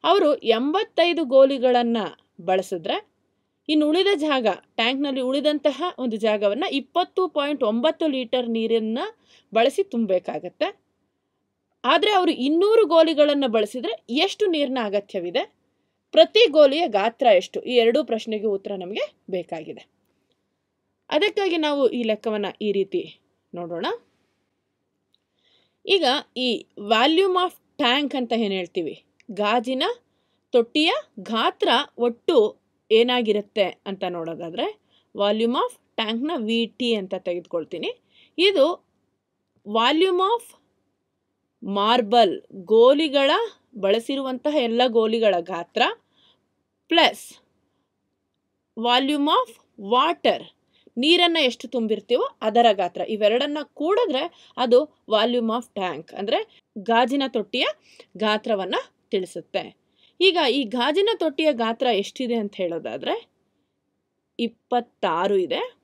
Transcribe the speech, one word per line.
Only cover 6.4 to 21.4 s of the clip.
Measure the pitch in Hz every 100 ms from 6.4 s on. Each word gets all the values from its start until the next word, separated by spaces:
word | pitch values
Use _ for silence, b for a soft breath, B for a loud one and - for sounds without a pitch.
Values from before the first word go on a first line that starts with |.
| 202 208 370
ಇಪ್ಪತ್ತು | 277 - 339 359 - 370
ಪಾಯಿಂಟ್ | 302 285 294
ಒಂಬತ್ತು | 214 226 294 320 320
ಲೀಟರ್ | 262 240 254 240
ನೀರನ್ನ | 226 226 226 220 233 392 - b b b
ಬಳಸಿ | 214 240 -
ತುಂಬಬೇಕಾಗತ್ತೆ. | 392 233 220 185 180 156 175 _ 330 403 _ _ _ _ _ _ _ _ _ _ 240
ಆದ್ರೆ, | 311 427
ಅವರು | 403 359
ಇನ್ನೂರು | 269 262 320 403 453 381
ಗೋಲಿಗಳನ್ನ | 330 320 294 294 285 262
ಬಳಸಿದ್ರೆ | 220 214 254 311 - -
ಎಷ್ಟು | 247 381 - 415
ನೀರಿನ | 320 277 262
ಅಗತ್ಯವಿದೆ? | 214 196 202 196 175 175 - _ _ _ _ _ _
ಪ್ರತಿ | 302 330 427 453
ಗೋಲಿಯ | 294 285 285 339
ಗಾತ್ರ | 202 214 233 247
ಎಷ್ಟು? | 190 196 -
ಈ | - 247
ಎರಡೂ | 226 240
ಪ್ರಶ್ನೆಗೆ | 240 220 233 214 214
ಉತ್ತರ | 196 202 196
ನಮಗೆ | 180 226 571 _ -
ಬೇಕಾಗಿದೆ. | 185 170 160 160 - - _ _ _ _ _ _ _ _ _ _ _ _
ಅದಕ್ಕಾಗಿ | 294 415 427